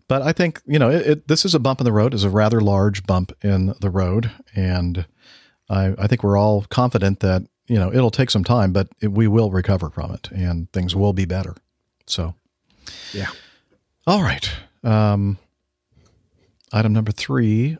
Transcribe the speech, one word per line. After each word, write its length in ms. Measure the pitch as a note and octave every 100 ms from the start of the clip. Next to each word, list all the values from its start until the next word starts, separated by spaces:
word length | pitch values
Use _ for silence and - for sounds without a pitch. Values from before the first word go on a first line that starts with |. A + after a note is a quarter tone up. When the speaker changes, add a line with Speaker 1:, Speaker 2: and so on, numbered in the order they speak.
| -
Speaker 1:
But 160 | C3+
I 80 | C#3
think, 260 | E3 F3 - -
you 140 | D3+
know, 100 | B2
it, 160 | E3 D3
it, 220 | D3+ -
this 180 | D#3+ F#3+
is 80 |
a 60 | E3
bump 200 | B2+ C3
in 60 | B2
the 60 |
road, 240 | G#2+ A#2 A#2
is 80 |
a 60 | G2
rather 280 | G2+ G#2+ A#2
large 420 | G2+ G2 G2+ G2
bump 280 | F#2+ F#2 F#2 -
in 320 | G2+ F#2+ F#2 -
the 120 | G2+
road. 400 | F#2 F2+ G#2 A#2 - - G#2
And 500 | F#2 F2+ F2 F2 E2+ _ - - _ _ -
I, 240 | G2 F#2+ F#2+
I 80 | G#2
think 160 | A#2+
we're 140 | G#2 G2+
all 280 | G#2+ G#2 G#2
confident 480 | - B2 A2+ G2 G2
that, 240 | G2 F#2 - _ -
you 80 | A2+
know, 160 | F#2
it'll 160 | A#2+ B2
take 220 | - B2+
some 120 | G2+
time, 300 | F2+ A#2+ G2
but 140 | F#2 F#2 _
it, 80 | G#2+
we 160 | G2+ A2
will 240 | G#2+ A2
recover 400 | F#2 F2+ F#2+ D#2
from 200 | - -
it 200 | - -
and 400 | F#2+ F2+ E2+ E2+
things 220 | F#2 F2 F#2+
will 180 | G2+
be 120 | F#2+ F2+
better. 300 | F2+ F2+ - _ _ _ _ -
So. 260 | - E2+ - _ _ _ _ - - -
Speaker 2:
Yeah. 140 | G#2 F#2+ - - _ _ _ _ _ -
Speaker 1:
All 160 | G3+
right. 260 | E3 C2 - - - _
Um, 540 | A#2+ G#2+ G#2+ G2+ G2+ G2 _ _ _ _ _ _ _ _ _ _ _ _ _
item 200 | A2 A2
number 180 | G#2+ A2
three. 680 | - - C3+ A2+ G#2+ C3+